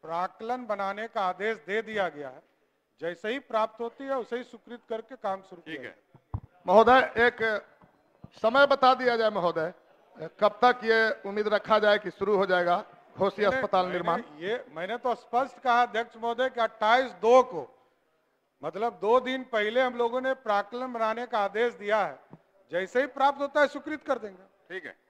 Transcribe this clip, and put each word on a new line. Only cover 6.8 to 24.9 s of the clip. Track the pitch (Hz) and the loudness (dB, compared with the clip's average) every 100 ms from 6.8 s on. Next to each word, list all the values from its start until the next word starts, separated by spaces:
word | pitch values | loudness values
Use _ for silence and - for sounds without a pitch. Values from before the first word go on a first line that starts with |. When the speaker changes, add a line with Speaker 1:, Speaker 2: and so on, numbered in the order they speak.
| 226 262 247 220 | 8 6 4 2
Speaker 3:
एक | 240 233 226 208 - _ _ _ _ _ - - | 0 2 -4 -4 -8 _ _ _ _ _ -20 -2
समय | 214 254 277 | 0 4 4
बता | 277 262 | 6 4
दिया | 254 254 233 | 4 2 2
जाए | 220 | 0
महोदय, | 202 170 165 160 180 _ _ _ - | 0 -2 0 -4 -8 _ _ _ -16
कब | 160 - 208 - | -16 0 0 4
तक | 247 240 | 2 2
ये | 220 226 220 - 196 | 2 2 2 -2 -6
उम्मीद | 202 208 | -4 0
रखा | 208 - 214 | 0 2 4
जाए | 208 208 | 4 2
कि | 196 | 0
शुरू | - 196 208 | -6 0 2
हो | 190 | 2
जाएगा | 180 175 175 - - _ - | 2 2 0 -2 -20 _ -2
घोसी | 190 190 | -2 2
Speaker 1:
नहीं, | 208 | 0
नहीं, | 254 | 0
Speaker 3:
अस्पताल | 214 190 180 | 0 0 0
Speaker 1:
मैंने | |
Speaker 3:
निर्माण? | 180 175 170 - 151 | -2 -2 -2 -4 -12
Speaker 1:
ये, | 175 247 - | -8 -6 -8
मैंने | 156 185 233 | -12 -8 -6
तो | 247 226 | -4 -6
स्पष्ट | - 240 262 - | -4 -4 -4 -4
कहा | 254 240 | 0 2
अध्यक्ष | 240 208 226 233 | 2 -2 -6 -6
महोदय | 233 233 262 | -6 -2 -4
कि | 240 | -2
अट्ठाईस | 220 - 214 240 262 | -4 0 2 2 2
दो | 180 208 254 | -2 6 6
को, | 247 170 127 _ _ _ _ _ _ _ _ _ | 6 -4 -12 _ _ _ _ _ _ _ _ _
मतलब | 147 185 233 180 | -10 -4 -6 -2
दो | 196 247 | 2 2
दिन | 247 262 | 2 -6
पहले | 254 220 208 240 | -4 -2 0 0
हम | 254 | 0
लोगों | 240 240 247 | 0 -2 -2
ने | 262 | -4
प्राक्कलन | 262 226 202 202 240 254 | -6 -2 -2 -2 -8 -8
बनाने | 240 220 220 240 | -4 -2 -4 -4
का | 220 | -2
आदेश | 196 202 240 | -2 0 -2
दिया | 190 202 214 180 | -2 -2 0 0
है। | 135 _ - _ _ _ | -6 _ -20 _ _ _
जैसे | 165 190 247 | -6 -2 -2
ही | 277 | -2
प्राप्त | 262 269 277 | 2 0 2
होता | 285 294 | -2 2
है, | 285 | 0
स्वीकृत | 285 311 302 | 0 -10 -10
कर | - 254 | -4 -4
देंगे। | 208 185 190 _ _ | -4 -16 -20 _ _
Speaker 2:
ठीक | 180 | -12
है। | 151 | -12